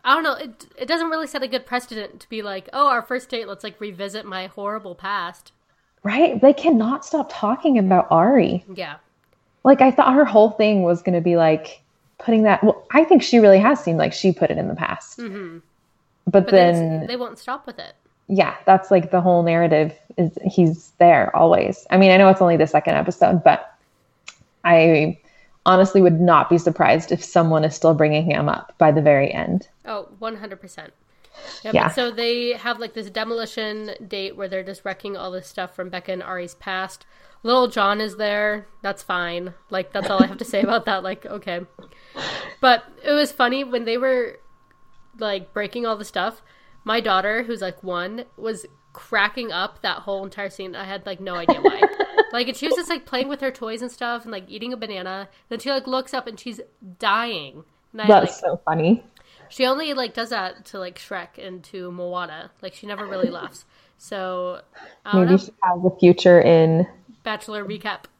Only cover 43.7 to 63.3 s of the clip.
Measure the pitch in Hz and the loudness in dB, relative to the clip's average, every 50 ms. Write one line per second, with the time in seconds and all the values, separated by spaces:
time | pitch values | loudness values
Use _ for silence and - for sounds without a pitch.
43.7 | 247 240 233 226 226 247 262 262 262 254 233 208 - - _ - _ _ _ _ | -6 -6 -4 -4 -4 -2 -2 -2 -2 -2 -4 -6 -10 -18 _ -20 _ _ _ _
44.7 | _ _ - _ - - - _ _ 220 220 208 202 190 175 - - 208 208 202 | _ _ -20 _ -20 -20 -20 _ _ -10 -6 -6 -6 -8 -10 -10 -10 -8 -8 -8
45.7 | 208 240 240 226 220 202 214 - - 185 180 220 226 - _ _ _ _ _ _ | -8 -8 -6 -6 -6 -6 -10 -10 -8 -6 -6 -6 -8 -12 _ _ _ _ _ _
46.7 | _ - _ 214 220 233 226 220 190 185 190 208 214 226 247 226 240 202 190 185 | _ -14 _ -4 -4 -4 -2 0 -2 0 0 -2 -4 -4 -6 -8 -8 -8 -8 -10
47.7 | 180 _ - 185 175 175 175 190 220 240 240 _ _ - 214 226 220 180 - - | -12 _ -10 -8 -8 -8 -8 -8 -10 -14 -16 _ _ -10 -10 -10 -10 -10 -14 -20
48.7 | _ _ _ _ _ - - _ - 208 202 208 - 262 233 220 160 175 190 208 | _ _ _ _ _ -20 -12 _ -2 -2 -2 -2 -4 -8 -10 -8 -6 -8 -8 -8
49.7 | _ - - 185 170 - - 208 196 190 196 196 - 208 202 190 - - 190 185 | _ -8 -8 -8 -8 -8 -8 -10 -10 -8 -10 -12 -12 -12 -14 -12 -12 -14 -16 -14
50.7 | 175 - 196 190 196 196 - 202 190 175 190 190 180 175 170 - 311 - - 392 | -14 -14 -12 -12 -14 -14 -12 -14 -14 -12 -12 -10 -10 -4 -2 -2 -2 2 2 0
51.7 | - - - 392 - - 381 - - - - - - 240 240 247 247 - 277 330 | 2 2 -2 -2 0 -6 -8 -2 -2 -2 -2 -2 -2 -6 -4 -6 -6 -8 -4 -4
52.7 | 339 349 339 - 339 285 - - 269 247 262 269 294 285 269 262 262 - 247 220 | -4 -4 -4 -6 -8 -8 -8 -8 -6 -6 -6 -6 -8 -8 -8 -8 -8 -10 -12 -12
53.7 | 220 220 247 240 - - 247 240 240 233 233 226 220 190 185 185 190 208 226 240 | -12 -12 -12 -14 -12 -10 -8 -8 -8 -10 -12 -14 -14 -14 -14 -16 -16 -14 -12 -12
54.7 | 254 220 226 214 208 185 185 185 190 196 196 _ _ _ _ _ 233 226 - 269 | -10 -12 -12 -12 -12 -12 -12 -12 -12 -14 -16 _ _ _ _ _ -14 -10 -6 -6
55.7 | 277 262 262 262 254 262 262 - - 262 - 233 220 - - 247 214 - - _ | -6 -6 -4 -4 -6 -6 -6 -6 -10 -10 -10 -10 -18 -16 -16 -16 -16 -16 -20 _
56.7 | _ _ 220 185 175 _ 233 208 196 220 233 240 214 165 147 135 - 113 143 _ | _ _ -20 -20 -14 _ -2 -2 -2 -2 -4 -6 -10 -12 -12 -16 -20 -20 -20 _
57.7 | _ _ _ _ - 220 214 214 208 190 - - - - - 170 - - _ 151 | _ _ _ _ -12 -2 4 6 6 6 6 2 -6 -6 -6 -6 -6 -4 _ -4
58.7 | 160 165 160 175 233 233 - _ _ _ _ _ _ _ _ _ - - 262 254 | -4 0 2 0 0 0 -2 _ _ _ _ _ _ _ _ _ -6 -4 -2 -2
59.7 | 269 285 320 302 285 262 247 226 - 240 226 220 240 208 185 185 185 _ _ - | -2 -2 -4 -6 -6 -6 -8 -8 -8 -10 -8 -8 -8 -8 -8 -8 -12 _ _ -18
60.7 | - 196 185 180 180 - - - 202 185 175 _ _ - - 190 185 180 - _ | -14 -14 -14 -14 -14 -18 -16 -14 -12 -12 -12 _ _ -20 -18 -16 -18 -18 -20 _
61.7 | - 185 180 180 175 175 175 175 180 180 175 165 156 160 - - _ _ - 185 | -16 -14 -14 -14 -12 -10 -10 -8 -8 -8 -10 -10 -14 -18 -18 -20 _ _ -20 -18
62.7 | - - - 208 208 196 208 196 196 185 185 - | -18 -18 -14 -14 -12 -12 -12 -10 -4 -4 -4 -4